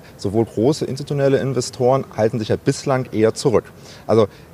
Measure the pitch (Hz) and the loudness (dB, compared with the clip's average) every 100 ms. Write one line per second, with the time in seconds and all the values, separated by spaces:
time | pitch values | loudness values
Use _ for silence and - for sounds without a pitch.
0 | - - 101 110 110 - 123 160 - 131 | -4 -10 -4 -2 -2 0 0 0 -4 -8
1 | 147 143 139 131 131 127 - - 123 135 | -6 -2 2 2 0 -4 -6 0 2 2
2 | - - 113 117 107 95 - - 143 131 | -2 -2 -2 -2 -4 -2 -2 -2 -2 -4
3 | 127 107 110 - 143 98 - - - - | -2 0 0 0 0 0 0 -10 -20 -10
4 | - - 101 - - | 0 2 2 -2 -20